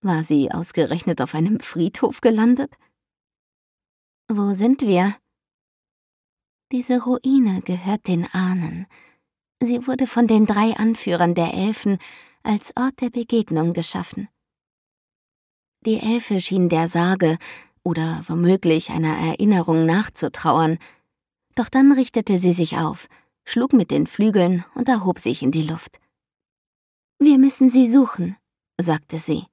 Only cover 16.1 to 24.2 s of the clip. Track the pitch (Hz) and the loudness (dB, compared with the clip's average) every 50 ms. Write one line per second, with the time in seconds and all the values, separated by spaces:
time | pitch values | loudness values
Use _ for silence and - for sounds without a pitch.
16.1 | 226 240 226 - 208 190 175 - 185 190 180 175 170 160 165 165 - 170 170 175 | -2 -2 -2 -2 -4 -2 -2 -2 0 0 2 2 2 0 0 0 0 0 0 0
17.1 | 190 185 185 160 165 165 - - - - - _ _ _ _ 180 165 160 160 160 | 0 2 2 0 0 0 -6 -14 -20 -20 -20 _ _ _ _ -6 -4 -2 -4 -4
18.1 | 160 160 160 - 156 170 175 175 190 190 - 175 160 160 165 - 165 160 160 156 | -6 -8 -8 -6 -2 0 2 2 2 2 2 2 0 0 0 -4 -4 -4 -2 -2
19.1 | 156 - 165 160 - - 202 208 208 185 165 - 165 160 160 160 165 196 214 - | -2 -2 -4 -4 -2 0 2 2 4 2 2 2 2 2 2 2 2 0 -2 -2
20.1 | - - - 143 _ - - 165 131 151 165 160 160 165 - - _ _ _ _ | -4 -6 -6 -4 _ -4 0 0 2 2 2 0 0 -4 -8 -16 _ _ _ _
21.1 | _ _ _ _ _ _ _ _ _ - 233 - - 269 269 277 285 262 262 247 | _ _ _ _ _ _ _ _ _ -4 -4 0 2 6 6 6 6 6 2 0
22.1 | _ 233 208 - 202 180 180 180 170 180 170 156 - - 165 156 - 165 - - | _ -4 0 0 0 2 2 2 2 2 0 -2 -2 -4 -4 -4 -6 -8 -16 -20
23.1 | _ _ _ _ _ _ _ - - 233 240 277 - 247 180 - 143 147 156 165 | _ _ _ _ _ _ _ -4 -2 -2 0 4 4 2 4 2 0 -2 -2 -2
24.1 | - - | -2 -2